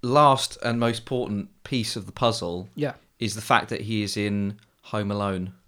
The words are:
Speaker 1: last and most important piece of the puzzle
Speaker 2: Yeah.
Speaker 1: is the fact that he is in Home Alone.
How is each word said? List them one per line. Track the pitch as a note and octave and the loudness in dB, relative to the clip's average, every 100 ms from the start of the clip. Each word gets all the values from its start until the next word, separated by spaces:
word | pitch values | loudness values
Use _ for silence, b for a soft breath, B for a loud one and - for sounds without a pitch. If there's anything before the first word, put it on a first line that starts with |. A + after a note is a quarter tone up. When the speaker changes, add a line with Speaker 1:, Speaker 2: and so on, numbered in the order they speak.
Speaker 1:
last | B2 C#3 D3 C3+ - - | 4 6 8 6 0 -4
and | A#2 A#2 | -2 2
most | A#2 A2+ | 2 0
important | - B2+ B2 G2+ - _ | -4 -4 -2 -4 -6 _
piece | - C3 A2 - | -4 -2 -2 -6
of | G2 | -10
the | |
puzzle | - A#2+ A2 F2 F2 G2 - | 0 0 2 -4 -6 -8 -6
Speaker 2:
Yeah. | C#3+ - _ _ | -6 -6 _ _
Speaker 1:
is | A#2 A2 | -6 -6
the | |
fact | - A#2 - | 2 2 2
that | A#2 | -6
he | G#2+ A2 | -4 -2
is | G2+ G#2+ | -2 -2
in | G#2 G2+ G2+ G#2 _ _ - | -2 0 -2 -6 _ _ -8
Home | G#2+ G2+ | -4 -2
Alone. | G#2 G2+ F#2+ F#2 - | -2 -2 -2 -6 -10